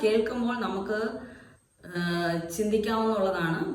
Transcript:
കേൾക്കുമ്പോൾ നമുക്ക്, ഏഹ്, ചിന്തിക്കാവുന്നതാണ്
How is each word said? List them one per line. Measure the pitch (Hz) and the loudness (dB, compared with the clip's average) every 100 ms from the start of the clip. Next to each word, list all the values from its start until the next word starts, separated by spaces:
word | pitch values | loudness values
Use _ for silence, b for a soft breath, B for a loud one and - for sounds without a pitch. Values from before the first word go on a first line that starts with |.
കേൾക്കുമ്പോൾ | 214 220 226 240 240 233 | 4 4 2 0 -2 0
നമുക്ക്, | 190 190 196 214 220 - B B B B _ _ | -2 -4 -2 -2 -2 -6 B B B B _ _
ഏഹ്, | 170 175 175 175 170 170 170 | -8 -4 0 0 0 0 -2
ചിന്തിക്കാവുന്നതാണ് | 220 214 214 214 226 220 208 190 180 165 165 - | -2 2 2 2 2 2 2 2 2 0 0 -2